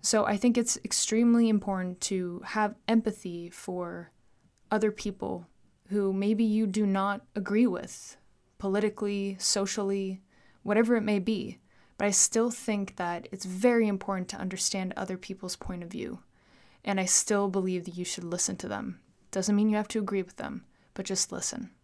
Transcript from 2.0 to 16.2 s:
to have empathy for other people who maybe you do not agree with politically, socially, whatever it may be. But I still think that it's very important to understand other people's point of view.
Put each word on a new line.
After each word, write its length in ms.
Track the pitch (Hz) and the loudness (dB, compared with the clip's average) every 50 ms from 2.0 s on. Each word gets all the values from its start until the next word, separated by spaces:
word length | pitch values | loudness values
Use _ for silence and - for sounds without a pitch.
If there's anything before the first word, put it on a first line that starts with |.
| - | -4
to 400 | - 196 185 180 175 175 175 - | -2 -2 -2 -2 -2 -6 -8 -8
have 320 | - - 220 214 208 214 - _ | -6 -2 0 0 0 -2 -4 _
empathy 640 | - 226 226 220 220 196 - - 180 175 170 170 170 | 4 4 4 4 2 -4 -4 -8 -10 -8 -8 -10 -12
for 600 | 170 - - - 185 180 175 170 170 170 170 - _ _ _ _ _ _ _ _ _ _ _ _ | -14 -12 -10 -6 -6 -4 -4 -6 -8 -10 -12 -14 _ _ _ _ _ _ _ _ _ _ _ _
other 220 | - 214 202 214 208 | 0 2 2 2 0
people 560 | - - 214 190 - - 190 - 175 170 - _ _ _ _ _ _ _ _ | 0 -6 -6 -6 -4 -6 -6 -6 -6 -8 -14 _ _ _ _ _ _ _ _
who 240 | 202 208 202 196 190 | 0 0 2 2 2
maybe 320 | 190 196 202 220 208 226 | 2 2 2 2 4 4
you 220 | 220 214 214 226 | 2 4 2 2
do 200 | 208 190 208 214 | 2 2 2 2
not 360 | 202 190 196 196 202 202 202 - _ _ | 2 2 2 2 0 0 -2 -6 _ _
agree 320 | 214 190 196 202 214 247 | -6 -4 0 4 4 4
with 500 | 240 185 175 - - - - - - - - _ _ _ _ _ _ _ _ | 4 4 0 -6 -10 -12 -14 -16 -18 -20 -20 _ _ _ _ _ _ _ _
politically, 760 | - 196 190 202 208 214 202 - 214 202 202 202 196 196 196 190 | -4 0 0 2 2 0 0 -2 -4 -2 -2 -2 -2 -4 -4 -2
socially, 800 | - - - 208 196 196 - - 202 196 196 196 196 190 190 190 _ _ _ _ _ - _ _ _ | -2 0 0 2 0 -2 -2 -2 0 0 0 0 -2 -4 -6 -8 _ _ _ _ _ -20 _ _ _
whatever 340 | - 208 214 226 220 240 | 2 4 4 6 6 4
it 60 | 233 214 | 2 4
may 160 | 214 208 202 | 2 0 2
be. 400 | 180 208 220 196 - - - - _ _ _ _ - _ _ | 2 0 -2 -2 -2 -6 -10 -14 _ _ _ _ -20 _ _
But 100 | _ - | _ 0
I 40 | 208 | 2
still 400 | 196 196 - - - 226 226 247 | 4 4 2 4 4 2 2 2
think 460 | 240 - - - 214 202 196 190 - | 0 -4 -4 -2 -2 -2 -2 -6 -6
that 300 | - 180 175 170 170 165 - - | -6 -4 -4 -4 -6 -8 -10 -12
it's 120 | 190 - | -10 -8
very 440 | 185 185 185 202 247 240 240 226 208 | -8 -6 2 4 4 6 6 4 4
important 400 | 202 196 - - 196 190 180 - | 2 -2 -2 -4 -4 -4 -4 -6
to 80 | - | -8
understand 580 | - - 185 185 185 - - - 196 185 185 180 | -6 -6 -6 -4 -2 -2 -2 -2 -2 -4 -4 -4
other 200 | - 190 185 185 | -6 -6 -6 -6
people's 400 | 180 185 - 190 190 - 180 - | -8 -8 -12 -12 -10 -8 -10 -10
point 260 | - - - 185 175 175 | -8 -8 -8 -8 -8 -10
of 80 | 170 | -10
view. 300 | 185 - - - - 185 | -8 -8 -8 -8 -10 -12